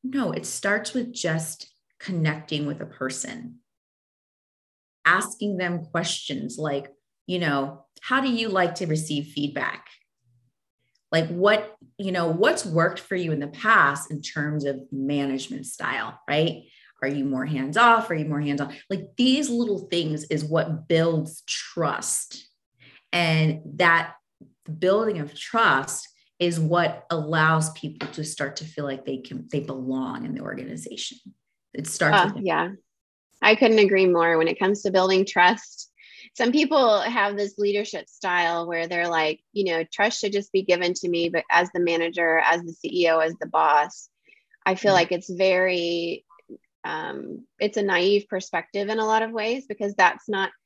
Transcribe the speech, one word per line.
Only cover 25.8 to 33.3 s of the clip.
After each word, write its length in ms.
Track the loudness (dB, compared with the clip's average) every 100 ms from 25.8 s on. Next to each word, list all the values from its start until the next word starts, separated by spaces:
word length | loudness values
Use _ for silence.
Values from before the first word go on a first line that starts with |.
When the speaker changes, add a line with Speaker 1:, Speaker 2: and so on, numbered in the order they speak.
| 0 -8 -10 _ _ _
Speaker 1:
is 200 | -2 0
what 460 | 2 2 2 -2 -6
allows 600 | -6 -2 2 4 4 0
people 360 | -6 -12 -10 -12
to 160 | -8
start 320 | -10 -6 -8 -8
to 80 |
feel 200 | -12 -8
like 200 | -8 -8 -8
they 120 | -8
can, 300 | -8 -14 -6
they 100 | -6
belong 640 | -6 -8 -4 -4 -4 -8 -8
in 80 |
the 60 | -8
organization. 760 | -8 -10 -10 -12 -12 -12 -12 -14 -20 -20 _ _ _
It 140 | -12 -10
starts 300 | -2 4 4
Speaker 2:
Uh, 140 | 2
Speaker 1:
with 100 | 0
Speaker 2:
yeah. 260 | -2 -2 -2 -8 _ _ _ _ _